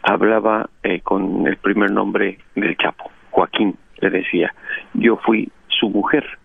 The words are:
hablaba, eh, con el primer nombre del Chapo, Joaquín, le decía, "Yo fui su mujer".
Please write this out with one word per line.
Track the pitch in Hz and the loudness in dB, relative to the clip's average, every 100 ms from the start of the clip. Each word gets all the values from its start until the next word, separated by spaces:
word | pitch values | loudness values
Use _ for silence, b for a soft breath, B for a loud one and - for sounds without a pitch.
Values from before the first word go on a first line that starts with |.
hablaba, | 117 98 104 110 110 107 - _ | -2 2 2 2 2 0 -4 _
eh, | - 90 | -4 -4
con | - 95 95 - - | -2 -2 0 0 -2
el | - | -2
primer | 98 107 101 | 0 2 2
nombre | 101 101 104 98 95 - - | 2 0 0 -2 -4 -8 -4
del | 107 - | -2 -2
Chapo, | - - - - - | -4 -6 -20 -20 -4
Joaquín, | - 87 - 104 - _ - | 0 0 0 0 -2 _ -4
le | 98 | -2
decía, | 92 - 87 - - B B B | 0 -2 0 -2 -4 B B B
"Yo | - 113 107 | 2 2 2
fui | - 110 - - - | 2 0 0 -12 -4
su | - 110 | -2 0
mujer". | 104 95 151 - - | 0 2 0 -2 -18